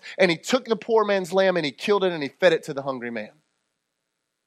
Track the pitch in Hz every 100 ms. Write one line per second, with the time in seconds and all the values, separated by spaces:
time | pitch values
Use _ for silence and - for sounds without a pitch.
0 | - - 185 165 - 254 226 214 - 220
1 | 208 196 165 190 190 175 147 - - 202
2 | 185 165 135 - 185 160 - 135 135 131
3 | 120 117 104 _ _ _ _ _ _ _
4 | _ _ _ _